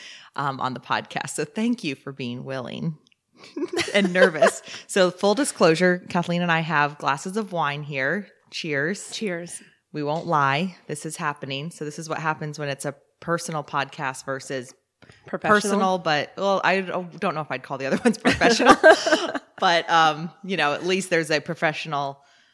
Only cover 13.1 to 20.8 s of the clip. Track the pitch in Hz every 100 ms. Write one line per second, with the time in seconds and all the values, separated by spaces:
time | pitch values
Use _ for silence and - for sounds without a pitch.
13.1 | _ 165 170 170 156 143 147 135 - 135
14.1 | 135 - 135 - 135 123 - _ _ -
15.1 | - - 190 214 208 208 202 190 185 165
16.1 | 147 - - 196 196 - 190 180 185 175
17.1 | 156 196 156 147 131 - 135 135 190 233
18.1 | - - - - 226 240 - 320 - 320
19.1 | 302 349 285 - - 190 170 - 165 160
20.1 | 151 170 - 185 180 147 147